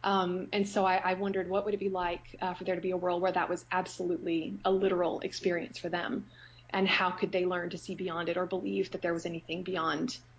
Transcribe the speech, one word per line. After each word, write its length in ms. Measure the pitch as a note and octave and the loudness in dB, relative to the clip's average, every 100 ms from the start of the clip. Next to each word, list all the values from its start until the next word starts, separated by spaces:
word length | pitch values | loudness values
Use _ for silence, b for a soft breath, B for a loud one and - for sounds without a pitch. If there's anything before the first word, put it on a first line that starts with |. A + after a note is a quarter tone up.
Um, 440 | F#3+ G3 F3+ F3+ F#3 | 2 2 2 0 -2
and 160 | G#3 G3+ | 0 2
so 180 | G#3 F#3+ | 4 4
I, 100 | F#3 | 4
I 180 | F#3 | 2
wondered 360 | F#3 G3+ F#3+ E3+ | 0 0 0 0
what 160 | F#3+ G#3 | 0 0
would 80 | |
it 60 | G3+ | 0
be 100 | G3 | 0
like, 460 | F#3 F3 F3 - - | 0 -2 -4 -8 -6
uh, 120 | F#3 | -4
for 100 | F3 | -4
there 120 | F#3 F3+ | -2 -2
to 60 | |
be 100 | F3+ | 0
a 60 | F3+ | 0
world 240 | F3+ F3 | 2 2
where 100 | F#3 | 2
that 180 | F3+ - | 2 0
was 160 | F3 - | -2 -2
absolutely 840 | F#3 F3+ - F3+ F3 F3+ E3 D#3+ G3 G3 | -2 -2 -4 -2 -2 0 0 -2 -2 2
a 60 | |
literal 480 | F#3+ F#3+ F3+ E3+ - | 4 4 4 2 0
experience 580 | F#3+ - F#3+ F3 - - | -4 -2 0 0 -4 -8
for 120 | E3+ | -4
them, 360 | F3 F3 - - B B B B | -2 -2 -4 -6 B B B B
and 160 | F#3+ F#3+ | 0 4
how 240 | - F#3 | 4 2
could 200 | F#3 F#3 | 2 0
they 140 | F#3+ F3+ | 2 2
learn 240 | F3+ F3 | 0 -2
to 80 | F3+ | -6
see 160 | - | -8
beyond 340 | E3+ F#3 E3 E3+ | -6 -4 -2 0
it 100 | E3+ | 0
or 100 | F3+ | 0
believe 420 | F#3+ G3 G3 F#3+ | -2 -2 0 -2
that 100 | F#3 | -2
there 120 | F3 | 0
was 140 | E3+ E3+ | 0 -2
anything 340 | E3 - E3+ | -6 -6 -6
beyond 560 | F#3 F3+ D#3+ D3+ - - - | -4 0 0 0 -2 -6 -14